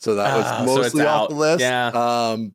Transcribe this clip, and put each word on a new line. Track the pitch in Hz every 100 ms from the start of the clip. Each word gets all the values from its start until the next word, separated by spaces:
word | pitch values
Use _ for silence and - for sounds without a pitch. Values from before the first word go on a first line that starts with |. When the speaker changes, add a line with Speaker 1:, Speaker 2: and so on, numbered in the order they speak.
Speaker 1:
so | 117 101
that | 101 135
was |
Speaker 2:
Ah, | - 113
so |
it's | 127
Speaker 1:
mostly | 135 123 151 147
off | 151
Speaker 2:
out. | -
Speaker 1:
the | 151
list. | 151 147
Speaker 2:
Yeah. | 127 123 120 117 120 120 117
Speaker 1:
Um, | 113 110